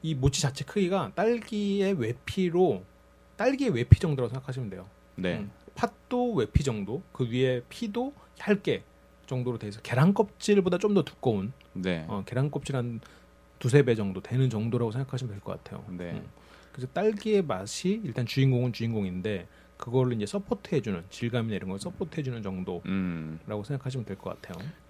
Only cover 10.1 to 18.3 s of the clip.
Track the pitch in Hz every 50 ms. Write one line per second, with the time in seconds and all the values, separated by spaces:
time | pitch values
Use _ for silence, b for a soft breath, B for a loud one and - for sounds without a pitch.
10.1 | 202 - 214 202 - - - - 208 202 180 180 175 180 220 208 208 196 - -
11.1 | - - - 127 110 98 95 117 - - - - - 92 90 92 87 82 78 82
12.1 | 101 98 98 - 120 127 139 147 143 147 143 - 135 131 120 120 117 110 B B
13.1 | B B B B - - - - - - - 123 123 143 139 123 113 110 104 98
14.1 | 92 92 - - - 131 135 127 113 104 110 117 110 120 120 113 107 131 135 131
15.1 | - 123 127 113 101 101 - 104 92 - - - - - 98 98 92 87 87 85
16.1 | 82 - - - - B B B B B B B - - 123 131 - 170 202 220
17.1 | 220 202 - 220 214 196 180 139 107 92 98 107 - - - 180 202 226 214 147
18.1 | 113 - 120 -